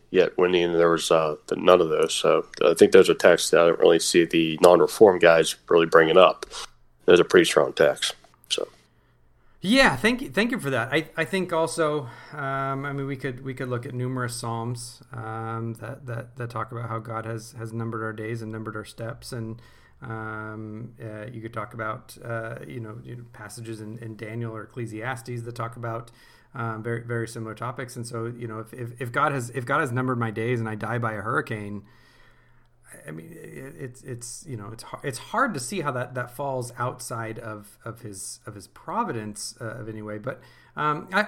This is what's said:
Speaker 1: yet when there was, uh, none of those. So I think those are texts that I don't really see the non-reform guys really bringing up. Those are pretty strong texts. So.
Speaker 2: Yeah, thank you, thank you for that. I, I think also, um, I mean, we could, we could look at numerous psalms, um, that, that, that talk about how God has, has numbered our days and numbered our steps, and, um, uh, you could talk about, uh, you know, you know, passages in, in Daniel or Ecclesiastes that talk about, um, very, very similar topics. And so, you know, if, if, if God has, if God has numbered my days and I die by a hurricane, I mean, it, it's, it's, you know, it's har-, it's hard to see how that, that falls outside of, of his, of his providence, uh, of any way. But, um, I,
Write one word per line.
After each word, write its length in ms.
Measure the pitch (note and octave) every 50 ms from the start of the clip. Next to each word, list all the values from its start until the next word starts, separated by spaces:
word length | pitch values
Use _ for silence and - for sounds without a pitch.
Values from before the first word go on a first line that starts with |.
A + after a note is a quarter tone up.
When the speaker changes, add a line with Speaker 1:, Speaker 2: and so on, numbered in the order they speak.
| _ -
Speaker 1:
yet 260 | - F#2 E2+ - - -
when 140 | F2+ F2+
there 380 | F2+ F2 F2 F2 E2+ E2 E2+ E2+
was, 220 | E2+ E2 - -
uh, 240 | E2+ D#2+ D#2+ D2+ D2+ - _ - -
none 260 | - F2 F2+ F2+ F2+
of 80 | E2+ D#2+
those. 240 | - - D#2+ - -
So 320 | - - D#2+ D#2+ D#2 - - - - -
I 100 | E2 E2+
think 180 | - G#2 G2
those 180 | - F#2+ F2+ -
are 60 | E2
texts 340 | - - F#2+ E2+ - - -
that 120 | - E2+
I 60 | E2+ E2+
don't 120 | - -
really 200 | - F2 E2+ E2
see 260 | - - - F2 E2
the 340 | D#2+ - E2 D#2+ D#2+ D#2+ D#2
non-reform 580 | F2+ F2 F2 E2 D#2 - - - A2+ G2+ F2+ F2
guys 360 | E2+ E2+ E2 E2 E2 - - - _ -
really 180 | E2+ E2+ E2 E2
bringing 300 | - E2+ E2 D#2+ D#2+ F#2
up. 280 | F2+ D#2 - - - - - - - - _ _ _ _ _ _ -
Those 140 | - F2 F2
are 40 | E2+
pretty 200 | - - F#2 E2
strong 280 | - - - C#2+ C2 -
texts. 400 | - D#2 C#2 C2+ - - - - _ _ _ _ _ _ -
So. 180 | - - - - _ _ _ _ _ _ _ _ _ _ _ _ _ _ _ _ _ _
Speaker 2:
Yeah, 340 | - F3+ A#3+ C4+ C4 A3+ C#3+
thank 260 | A#2+ - A3 B3+ A#3+
you, 80 | C#4 -
thank 220 | B2+ F#3+ A3 A#3+
you 80 | B3+ F#3+
for 100 | C#3 C#3
that. 220 | C3+ A#2 A#2 A#2+
I, 180 | C#3 D#3+ D3+ - -
I 80 | - D#3+
think 300 | D#3 - F#3+ F3+ F3+ E3+
also, 560 | D#3+ E3 E3 - E3+ D#3+ D3+ D3+ D3+ C3+ A#2+ - - - - -
um, 520 | D3+ C#3 C3+ C3+ C3+ C3+ C3+ C3+ C3+ C#3
I 60 | C#3+
mean, 160 | C#3 C#3 C#3 C3+
we 80 | C#3
could, 300 | C3 - C3+ B2+ B2+ C3+
we 80 | C3+ C3
could 160 | C3 C3+ B2+
look 160 | B2 A#2+ A#2+
at 80 | C#3+ C3
numerous 420 | B2 B2 B2+ B2+ B2+ B2 A#2+ A#2+
psalms, 680 | - - A#2 A2+ A2+ A2+ A#2+ B2 A#2+ - - - - - _ B2+
um, 640 | A#2 A2 A2 A2 A2+ A2+ A2+ A2+ A2+ A2+ A#2 A2 A2+
that, 260 | A#2 A#2 C3+ - C#3+
that, 300 | B2 A#2 A#2 A#2+ - -
that 140 | - A#2+ A#2
talk 240 | - A2 A2 - B2
about 160 | A#2 A#2+ A#2
how 100 | A#2 A2+
God 260 | G#2+ A2+ A2+ A2 A2+
has, 300 | A2+ A#2 A2+ A2 - - A#2
has 140 | A2+ A2+
numbered 320 | A2+ A#2 A2+ A#2 A2+ A2 A2
our 80 | A2
days 300 | G#2+ G#2+ G#2+ A2 A#2 A2+
and 100 | A2+ G#2+
numbered 240 | A2 A2 A2 A2+ G#2
our 80 | G#2+ G#2
steps, 480 | - - - A2+ A2 - - - -
and, 300 | C3 A#2+ A2+ A2 A2 A#2 - - - - _ _ _ _
um, 920 | - A#2+ A2 A2 A2 A2 A2 G#2+ A2 A2 A2 A2 A2 G#2+ G#2+ A2 B2 - - -
uh, 260 | B2+ A2 G#2+ G#2+ G#2+ A2
you 100 | B2 A2+
could 120 | G#2+ A2+ -
talk 200 | A2+ G#2 - -
about, 440 | A2+ A2 A2 A2+ C3 - - - - -
uh, 320 | A#2+ A#2 A2+ A2+ A2+ B2 - - -
you 140 | C3+ B2
know, 180 | A2+ A2 G#2+ - B2+
you 100 | B2+ A#2+
know, 80 | A#2+ A#2+ -
passages 480 | - - - G2+ - B2 A2+ A2 A2+ G#2+
in, 180 | A2 G#2+ A2 A2+
in 180 | A2+ A2 A2 G#2
Daniel 360 | A2 G#2+ A2+ A#2+ A#2 A2+ A2
or 100 | A2 G#2
Ecclesiastes 800 | - - B2+ A#2 G#2+ G#2+ G#2+ A2 B2+ B2+ A#2+ - B2+ B2 A#2+ A#2
that 120 | A#2+ A2+
talk 220 | A#2 A#2 A2+ A#2 A#2+
about, 340 | A#2 A#2 A2+ A#2 A#2 - _ _ _ _ _ _ _ _ -
um, 300 | B2+ A#2 A2+ A2 A2 A2
very, 180 | A#2+ A#2 A#2
very 260 | A#2 A#2+ A#2+ A#2 A2+ A2
similar 280 | - B2 A2 A2 G#2+
topics. 400 | - A#2+ B2 B2 - C3 B2 -
And 100 | B2+ A#2
so, 200 | A#2 A#2 A#2 A2+
you 220 | A#2+ A#2+ A#2+ B2 A2
know, 120 | A2 A2
if, 140 | A2 - -
if, 280 | B2+ A#2+ A#2 - -
if 100 | C3 A#2 A#2+
God 180 | D3 C#3+ D3+
has, 180 | C#3+ C3+ A#2+ A#2+
if 140 | - C3+ A#2+
God 140 | B2+ C#3 D3+
has 140 | D#3+ C3 A#2
numbered 260 | C3 B2+ B2+ B2+ A#2
my 100 | A#2 A2+
days 300 | G#2 A2+ A2+ A#2+ B2+ A#2
and 80 | A2+ A2
I 80 | A2
die 220 | G#2+ A2+ G#2+ A#2 A#2+
by 160 | A#2 A2+ A2
a 80 | G#2
hurricane, 640 | G2 A2 C3 D#3 C#3+ - A2+ G#2+ G#2 G2+ G#2 G2+ - - _ _ _ _ _ _ - _ _ _ _ _ _ _ _ _ _ _ _ - - - - -
I 40 |
mean, 200 | D#3 D#3+ D#3+ E2
it, 420 | - - - - - D3 C3+ C#3 D#3+ E3
it's, 240 | C#3+ B2 A#2+ - -
it's, 420 | - B2 A#2 - - - - - D#3
you 80 | C3
know, 140 | G#2+ G2+ G#2
it's 120 | A2 A2 -
har-, 180 | - - - -
it's 140 | C#3+ B2 -
hard 380 | - - - A3 C4+ C4 F3+
to 40 | C3+
see 220 | A#2+ - G3+ F#3
how 80 | D3 D3
that, 220 | B2+ B2 B2+ B2 B2+
that 220 | B2+ B2 B2 -
falls 360 | - C#3+ C#3 C3+ B2+ B2 A#2+ - -
outside 600 | B2 B2+ B2 - - - B2 A2+ A2+ A2+ A2 A#2
of, 400 | - A2 G#2+ G#2 G#2 - - _ -
of 180 | A#2 A2 -
his, 380 | - G#2 G2+ F#2+ - - - - _
of 80 | B2 G#2
his 140 | G2+ F#2+ -
providence, 880 | _ - - - E3+ A3 - F3+ C3 A2 G#2+ G#2+ G#2 - - - - -
uh, 60 | B2
of 240 | A2 - - A2 A2
any 140 | G#2+ G#2+ G#2+
way. 160 | G#2+ G#2+ G#2+
But, 220 | G#2+ B2+ - - - - _ _ _ _ -
um, 320 | D3 D3 D3+ D3 D#3 - -
I, 140 | F#3+ G3 G#3